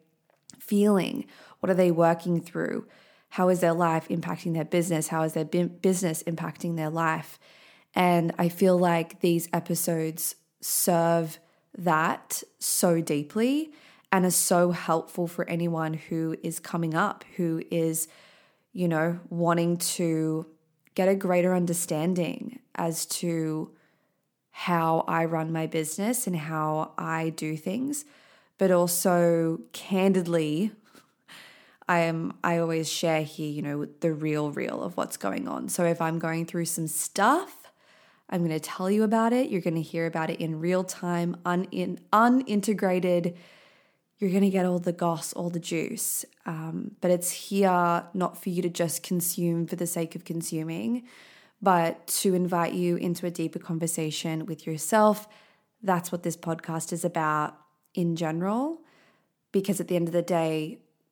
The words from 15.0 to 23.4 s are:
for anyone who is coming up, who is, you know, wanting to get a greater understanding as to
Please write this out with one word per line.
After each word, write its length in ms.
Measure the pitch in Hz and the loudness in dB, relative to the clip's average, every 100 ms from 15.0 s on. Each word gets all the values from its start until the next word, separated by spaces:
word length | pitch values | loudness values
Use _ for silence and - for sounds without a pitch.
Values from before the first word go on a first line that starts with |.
| - - 170 | -2 -6 -6
for 200 | - 170 | -6 -4
anyone 460 | 170 170 165 160 | -2 -2 -2 -4
who 420 | 160 - 165 160 165 | -6 -6 -4 -4 -4
is 180 | 170 - | -6 -8
coming 360 | - 170 165 160 | -6 -4 -2 0
up, 280 | 202 - - - | -2 -4 -10 -4
who 260 | 170 165 - | -2 -2 -2
is, 380 | 170 165 160 - - - _ _ _ _ | 0 0 -2 -6 -12 -20 _ _ _ _
you 140 | 180 175 | -2 0
know, 320 | 160 165 175 - | 2 0 -2 -6
wanting 480 | 170 170 170 170 175 | 0 2 2 2 0
to 720 | - - 170 160 160 156 160 _ _ _ _ | -2 -2 0 0 0 -4 -6 _ _ _ _
get 140 | - 190 | 0 2
a 80 | 196 | 2
greater 400 | 185 180 180 180 | 2 2 4 2
understanding 1040 | 175 170 - 156 170 180 160 - - - _ - | 0 -2 -2 -2 0 0 -2 -4 -10 -14 _ -6
as 300 | 170 160 - | -4 -4 -6
to 640 | - 175 165 | -4 -2 -2